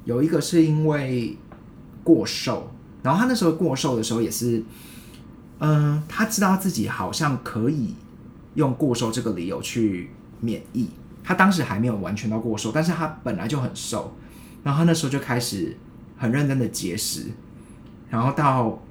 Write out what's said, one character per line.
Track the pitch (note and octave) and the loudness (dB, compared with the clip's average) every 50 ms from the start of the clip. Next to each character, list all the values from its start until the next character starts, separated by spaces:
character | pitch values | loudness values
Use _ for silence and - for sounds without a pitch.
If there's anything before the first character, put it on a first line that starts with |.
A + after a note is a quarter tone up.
| - | -2
有 | - A#2 B2 | 0 0 2
一 | D3 E3 | 2 4
个 | - - | 2 2
是 | - - F3+ E3 D#3+ | 0 4 6 6 6
因 | D#3 D3+ D3+ D#3 | 6 6 4 4
为 | D#3 D3+ D3 C3+ C3 B2+ B2 A#2 - - - - - - - - - - - - - - - - | 4 2 2 0 0 0 0 0 -2 -6 -8 -16 -20 -20 -20 -20 -20 -20 -20 -20 -18 -18 -4 4
过 | - D#3+ - F#3+ | 6 6 6 6
瘦， | - - - - C3 A2 F2 - - - - - - - - | -2 -4 -2 -2 -2 -2 -2 -6 -10 -14 -16 -18 -20 -16 -2
然 | - C3 | 2 2
后 | D3+ F#3 | 4 4
他 | B3+ | 4
那 | B3+ B3 | 4 4
时 | - F#3+ | 4 4
候 | E3 | 4
过 | D#3 - F#3 D3+ C3 | 4 4 0 0 0
瘦 | B2+ - C#3+ B2 | 0 0 0 2
的 | A2+ | 0
时 | A2 - A#2 | 0 0 0
候 | A2+ | 0
也 | A2+ - | 0 0
是， | - - A#2+ A#2+ A#2 A2+ A2+ - - - - - - - - - - - - - - - - - - - | 0 -2 0 0 0 0 -2 -6 -14 -18 -18 -18 -20 -20 -20 -18 -20 -20 -20 -20 -20 -20 -20 -20 -8 0
嗯， | D3 D3+ D3+ D3+ D3 D3 D3 D3+ D3+ - | 2 4 4 4 4 4 2 0 -2 -4
他 | - - A3 | -2 -2 0
知 | A3 - G#3 | 0 2 2
道 | G3+ F#3 F#3+ | 4 4 4
自 | F#3+ F#3+ F#3+ | 4 2 -2
己 | - G#3+ - - | 0 0 -2 -2
好 | - - F#2+ F2 | -2 -4 -4 -4
像 | - - D#3+ C#3+ C3 B2 | -2 -2 0 0 0 -2
可 | - - - A2 A2 C3+ | -4 -6 -2 0 0 2
以 | D#3+ D3 A2+ F2+ - - - - - - - - - - - - - | 2 0 -2 -4 -4 -10 -16 -20 -20 -20 -20 -20 -20 -20 -20 -8 0
用 | D3+ D3 C3+ B2 | 0 0 0 2
过 | - D#3 C#3 A#2+ | 0 2 0 2
瘦 | A#2 B2+ A2+ | 0 0 -2
这 | A2 B2 | -2 -2
个 | - A#2 | -2 -2
理 | G2 F2 E2+ | -2 -2 -4
由 | F#2 F#2+ F#2+ | -4 -6 -6
去 | - - - A#2+ A2+ G#2 F#2 F2+ F2 - - - - - - - | -6 -4 0 2 2 2 0 -2 -8 -10 -14 -18 -20 -20 -10 -6
免 | A2+ A#2 G#2 - - - | -4 -4 -4 -4 -8 -6
疫。 | - B2+ A2+ - - - - - - - | -2 -2 -2 -2 -4 -14 -18 -20 -20 -14
他 | - - F3+ | -4 -2 4
当 | - F#3+ G3+ | 6 6 6
时 | F#3+ E3+ | 6 4
还 | C3 - G#2+ G2+ | 0 0 0 0
没 | A#2 | 0
有 | B2 A2 | 0 0
完 | G2+ F#2 E2 G#2 | -2 -4 -4 -4
全 | G#2 - A2 | -4 -2 -2
到 | G#2+ A2+ | -2 -2
过 | A2+ A#2 G#2+ G2+ | -2 -2 -2 -2
瘦， | - A2+ | -4 -2
但 | A#2+ D3+ | 0 0
是 | D#3+ F3 | 0 0
他 | E3 D#3+ D#3+ D#3 - - | 0 0 -2 -4 -4 -6
本 | - B2 G#2 | -6 -6 -4
来 | E2+ F#2 | -4 -2
就 | A#2 D3+ C#3 | -2 -2 -2
很 | A#2+ - - | -2 -4 -4
瘦， | - - - A2+ G#2 - - - - - - - - - - - - | -6 -8 -6 -6 -6 -6 -8 -12 -16 -18 -18 -20 -20 -20 -20 -20 -6
然 | - C#3+ C#3 | -2 0 2
后 | D3+ | 6
他 | E3+ | 6
那 | E3+ E3 | 6 6
时 | D#3+ - | 4 2
候 | C3 | 0
就 | C3+ C#3 | -2 -2
开 | - - A#2+ B2 | -2 0 -2 -2
始 | B2 - G#2+ G2 E2 C#2+ - - - - - - - - - | -2 -2 -4 -4 -4 -4 -6 -12 -18 -20 -20 -20 -20 -20 -8
很 | - B2+ A2+ | -2 0 0
认 | A#2+ C#3+ D3 C3+ | 2 2 2 2
真 | C3+ C3 | 2 0
的 | A#2 G#2+ | 0 -2
节 | - - - F2+ E2+ | -2 -4 -4 -4 -4
食， | G#2 - - - D#2+ - - - - - - - - - - - - - - - - - - | -4 -4 -4 -6 -6 -8 -10 -10 -12 -16 -20 -20 -20 -20 -20 -20 -20 -20 -20 -20 -20 -10 -4
然 | - A2+ | -2 0
后 | A#2+ C3+ | 0 2
到 | C#3 - D3 C#3 C3 B2+ A#2 A2 - - - - | 2 4 4 4 4 4 2 0 -2 -6 -12 -20